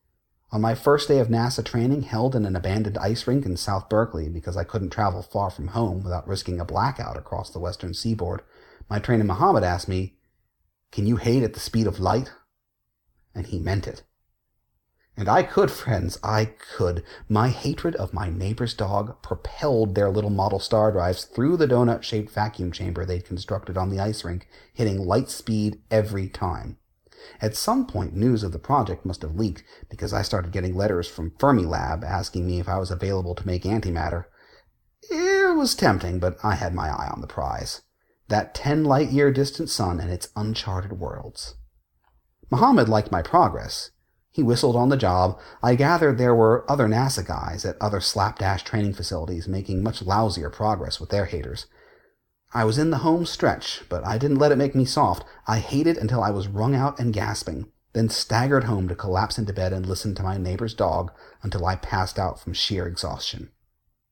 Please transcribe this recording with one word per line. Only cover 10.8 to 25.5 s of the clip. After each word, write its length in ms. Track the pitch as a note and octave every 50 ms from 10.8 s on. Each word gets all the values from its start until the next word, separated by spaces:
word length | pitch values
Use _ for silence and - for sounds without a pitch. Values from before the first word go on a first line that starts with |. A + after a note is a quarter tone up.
| _ _
"Can 140 | - - G2+
you 100 | G#2+ A#2+
hate 280 | G#2+ - A#2+ A#2 C3+ A#2+
at 100 | A2 -
the 60 | -
speed 280 | - - - A2+ G#2+ G2+
of 120 | G2 -
light?" 320 | F#2 F#2 G2 A#2+ C3 - - - _ _ _ _ _ _ _ _ _ _ _ _ _ _ _ _ _ _ -
And 140 | - F2 -
he 120 | - F2+
meant 280 | D#2+ E2+ F#2+ G2+ - -
it. 160 | - - - _ _ _ _ _ _ _ _ _ _ _ _ _ _ _ _ _ _ _ _ _ -
And 140 | - G#2 F#2+
I 140 | A2+ F#3 F3+
could, 280 | - - F#3+ G3+ -
friends, 460 | - - - - A2 F2+ F2 F2+ - -
I 240 | - G#2 A2 A2 A2
could. 580 | A2 - - - - - - - F2 F2 E2+ - - - - - -
My 200 | G#2+ G#2 A2+ C3
hatred 460 | B2+ - - - - - - E3+ E3
of 180 | - F#2+ F2+ -
my 160 | F2 - F2
neighbor's 440 | E2 F#2 F#2 G2 A#2 - A#2+ A#2 -
dog 480 | - G#2+ F#2+ G2+ G2+ G#2 A#2 A#2+ _
propelled 760 | - - - - - - - - - D3 C3+ A2+ A2 G#2 F#2+
their 140 | G#2 G2+ G2
little 200 | F#2+ G#2+ G#2 G#2
model 300 | G2+ F#2+ F#2+ G#2+ G2+ G2
star 320 | - - A#2 A2 G#2+ A2
drives 320 | F#2+ F#2+ F2 F2+ F#2 - -
through 340 | - - - B2 D3+ F3 E3+
the 100 | D#3 C3+
donut-shaped 640 | B2+ A#2+ B2 A#2 A#2 - - - - G#2+ G#2+ -
vacuum 400 | - G#2 G#2+ A2 - - F#2 F2
chamber 340 | E2 - F#2+ F#2 F2+ F2 F2
they'd 200 | F#2 F2+ F2 -
constructed 520 | - F#2+ F2+ - - G2+ F#2+ - - F#2 F#2+
on 120 | F#2 F#2+
the 100 | F#2+ F#2+
ice 260 | G2 A2 G#2+ - -
rink, 220 | F2 F2 F2+ - _ _ - - _ _
hitting 320 | - A#2+ G#2+ F#2+ F#2+ F#2+
light 240 | F2+ G2 A#2+ C3 -
speed 520 | - - - -